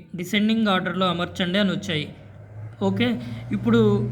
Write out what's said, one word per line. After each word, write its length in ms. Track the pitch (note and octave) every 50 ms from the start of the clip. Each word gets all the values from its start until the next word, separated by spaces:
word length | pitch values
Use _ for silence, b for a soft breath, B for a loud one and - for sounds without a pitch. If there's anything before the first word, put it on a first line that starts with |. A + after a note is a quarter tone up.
| - - -
డిసెండింగ్ 560 | F3 F3+ F3+ A3 G3+ G#3 A3 A3+ A3+ A3 G#3 F#3+
ఆర్డర్‌లో 340 | F#3 F3+ F#3 F3 F#3 F#3+
అమర్చండి 520 | F3+ E3+ E3+ F3 E3+ - - F#3 F3+ F3 G3+
అని 140 | G#3 F#3+ E3+
వచ్చాయి. 340 | D#3 - - D#3+ D3+ D3 - - - - - - - - - - - - - - - G3+
ఓకే, 260 | G3 F#3+ G3+ A#3+ B3 A3+ B B B B B B B G#3
ఇప్పుడు 280 | G3 - A#3 A3 A#3 A3 G#3 G3+ G3+ G#3 -